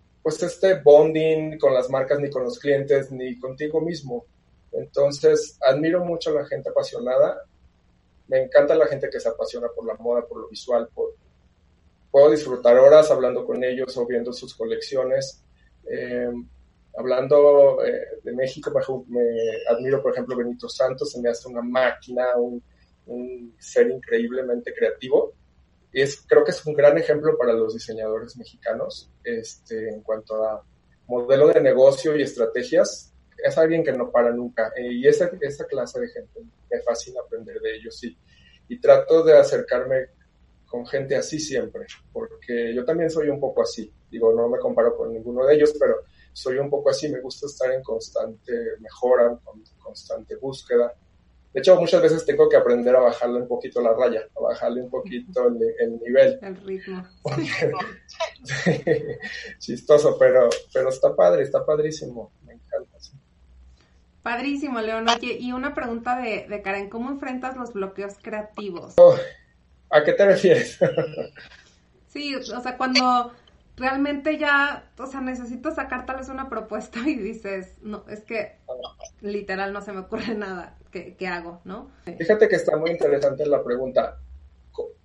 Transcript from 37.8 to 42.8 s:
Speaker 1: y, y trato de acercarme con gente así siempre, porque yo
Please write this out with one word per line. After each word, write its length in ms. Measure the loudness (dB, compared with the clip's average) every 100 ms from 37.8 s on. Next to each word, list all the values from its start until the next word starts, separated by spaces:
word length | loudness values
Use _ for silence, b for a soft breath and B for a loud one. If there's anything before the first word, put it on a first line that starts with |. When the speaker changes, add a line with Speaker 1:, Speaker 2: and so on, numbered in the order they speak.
| -14 -16
Speaker 1:
y, 120 | -16 -16 b b b b _
y 120 | 0
trato 420 | 6 6 8 4
de 140 | 8 8
acercarme 680 | 8 2 -2 -2 0 -2 -4 _ _ _ _ _ _
con 180 | -12 -6
gente 280 | -6 -2
así 240 | -4 -2 -8
siempre, 480 | -6 -6 -6 -10 -16 -20 _
porque 640 | -12 -12 -14 -8 -4 -4
yo 100 | -4